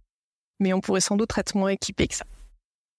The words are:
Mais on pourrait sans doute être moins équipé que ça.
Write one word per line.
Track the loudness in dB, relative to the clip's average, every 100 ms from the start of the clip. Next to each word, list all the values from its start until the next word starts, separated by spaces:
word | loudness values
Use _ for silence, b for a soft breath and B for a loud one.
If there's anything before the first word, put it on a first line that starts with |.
| _ _ _ _ _ -2
Mais | 2
on | 2
pourrait | 2 2
sans | 2 2
doute | 0 0
être | -2
moins | 0 2
équipé | 0 -2 -2 -2
que | -2
ça. | -10 -16 -20 -20 _ _ _